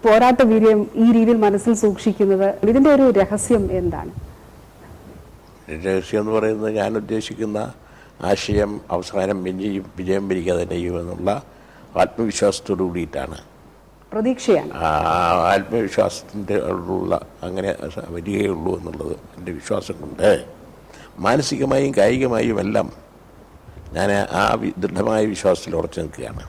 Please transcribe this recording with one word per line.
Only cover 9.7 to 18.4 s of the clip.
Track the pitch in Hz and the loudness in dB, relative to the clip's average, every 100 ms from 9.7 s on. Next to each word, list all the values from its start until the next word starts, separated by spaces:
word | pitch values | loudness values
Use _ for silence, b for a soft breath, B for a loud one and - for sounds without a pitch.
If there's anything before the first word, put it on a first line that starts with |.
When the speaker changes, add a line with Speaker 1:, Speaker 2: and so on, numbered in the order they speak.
| 98 95 - | -6 -10 -10
Speaker 2:
വിജയം | 92 95 98 | -4 -2 -2
വരിക | 92 85 87 | -4 -2 -2
തന്നെ | 87 87 | -2 -4
ചെയ്യുമെന്നുള്ള | 87 87 85 87 90 113 - B B B B 90 | -4 -6 -8 -6 -4 -4 -6 B B B B -2
ആത്മവിശ്വാസത്തോടു | 90 - 113 - 101 - - 92 92 | 0 0 -4 0 0 0 -4 -2 -2
കൂടിയിട്ടാണ്. | 87 80 69 67 - - - - _ _ _ _ | -4 -6 -8 -10 -12 -18 -20 -20 _ _ _ _
Speaker 1:
പ്രതീക്ഷയാണ്. | 214 226 254 - 180 147 73 82 | -4 -2 -2 2 2 0 -4 0
Speaker 2:
ആ, | 78 80 85 85 87 85 | 0 0 2 2 2 4
ആത്മവിശ്വാസത്തിൻ്റെ | 101 98 117 101 - 98 - - 104 98 101 - 90 87 92 | 2 0 -4 -2 0 0 -2 -12 -12 -4 -4 -2 -6 -4 -4
ഉള്ള | 90 90 - - 90 | -2 -4 -4 -12 -8
അങ്ങനെ | 95 95 - 73 | -4 -4 -4 -8
സ-, | - 82 85 | -10 -10 -10
വരികയുള്ളൂ | 85 101 | -4 -2